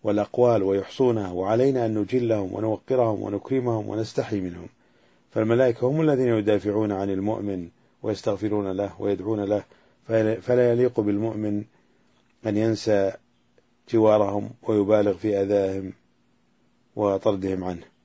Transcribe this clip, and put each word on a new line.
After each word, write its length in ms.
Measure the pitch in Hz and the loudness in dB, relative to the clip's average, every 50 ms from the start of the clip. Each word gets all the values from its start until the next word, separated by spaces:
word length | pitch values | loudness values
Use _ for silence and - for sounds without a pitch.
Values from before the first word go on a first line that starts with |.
| - | -2
والأقوال 600 | 104 104 104 101 - - - 123 120 117 107 95 | 0 0 0 -2 -2 2 2 4 4 4 2 2
ويحصونها، 680 | 98 98 98 95 - - - 131 123 117 110 101 90 | 0 0 -2 -2 -6 -2 0 2 2 2 0 -4 -6
وعلينا 540 | 90 87 92 98 113 120 131 139 135 127 120 | -6 -4 -2 0 2 2 2 2 2 0 -2
أن 120 | 113 110 | -2 -2
نجلهم 560 | 107 101 95 120 127 120 113 113 104 98 92 98 | -2 -2 0 -2 -2 0 0 0 0 -2 -4 -6
ونوقرهم 680 | 101 107 110 107 - _ - 131 127 120 113 107 101 | -4 -2 -4 -4 -4 _ -2 0 2 2 2 0 -2
ونكرمهم 680 | 104 101 101 101 - - 131 131 123 120 117 107 107 104 | -4 -4 -6 -6 -4 -2 -2 0 0 0 -2 -2 -4 -4
ونستحي 500 | 101 107 113 117 - - 117 - 110 101 | -6 -6 -6 -4 -4 -4 -4 -2 -4 -4
منهم، 260 | 92 90 85 87 85 82 _ _ _ _ _ _ _ _ _ _ _ _ | -4 -6 -8 -12 -16 -18 _ _ _ _ _ _ _ _ _ _ _ _
فالملائكة 560 | _ 113 110 110 117 120 131 123 117 - 123 | _ -2 2 2 4 4 4 2 2 0 -2
هم 140 | 127 143 160 | 0 0 2
الذين 260 | 160 151 143 127 131 | 2 2 2 2 2
يدافعون 640 | 123 117 110 104 104 107 101 95 104 101 107 107 107 | 2 2 2 2 2 2 2 0 0 0 0 0 0
عن 180 | 101 95 98 98 | -2 -2 -2 -2
المؤمن 580 | 98 95 98 104 110 - 104 101 98 92 85 82 _ _ _ _ _ _ - | -2 -2 -2 -2 -4 -4 -4 -6 -6 -6 -8 -12 _ _ _ _ _ _ -6
ويستغفرون 680 | 110 104 - - 113 101 95 107 107 104 104 101 95 | -6 -6 -2 -2 -4 -2 -2 -2 -2 -2 -2 -2 -4
له 300 | 92 95 101 95 - - | -4 -4 -4 -4 -6 -6
ويدعون 420 | 104 104 98 92 92 107 113 107 101 | -2 -2 -2 -2 -4 -4 -4 -4 -2
له، 200 | 98 104 101 - _ - _ _ _ _ _ _ | 0 -2 -2 -2 _ -20 _ _ _ _ _ _
فلا، 320 | - 113 113 110 107 113 117 | -2 0 0 2 0 -2 -4
فلا 320 | - - 123 123 123 120 | -2 0 2 2 4 2
يليق 280 | 120 120 127 123 120 113 | 2 2 0 0 0 0
بالمؤمن 640 | 104 104 101 104 110 113 110 107 107 104 104 104 104 _ _ _ _ _ _ _ _ _ _ _ _ _ _ _ - | 0 0 0 0 -2 -4 -4 -4 -4 -4 -4 -4 -6 _ _ _ _ _ _ _ _ _ _ _ _ _ _ _ -4
أن 100 | 113 104 | -2 0
ينسى 560 | 104 110 113 110 - - 110 107 101 95 95 - - _ _ _ _ _ _ _ _ _ _ _ _ _ - | 2 2 0 0 0 0 2 2 2 2 0 -2 -6 _ _ _ _ _ _ _ _ _ _ _ _ _ 0
جوارهم 600 | 117 113 110 110 107 107 104 98 101 104 104 107 120 _ - | 2 4 6 6 6 6 4 2 0 -4 -6 -6 -12 _ -4
ويبالغ 500 | - 110 104 101 98 107 107 101 104 95 | 0 2 2 4 4 4 4 4 2 0
في 280 | 92 - 107 101 98 | 0 -2 0 0 0
أذاهم 520 | 98 98 104 101 98 95 95 95 95 92 - _ _ _ _ _ _ _ _ _ _ _ _ _ _ _ _ _ _ _ _ | 2 2 2 2 2 0 -2 -4 -8 -10 -14 _ _ _ _ _ _ _ _ _ _ _ _ _ _ _ _ _ _ _ _
وطردهم 680 | 107 107 101 98 95 - 110 101 95 92 95 95 92 90 | 0 0 0 0 2 0 0 0 0 -2 -4 -4 -2 -4
عنه 200 | 90 90 85 - - _ _ | -6 -6 -8 -10 -18 _ _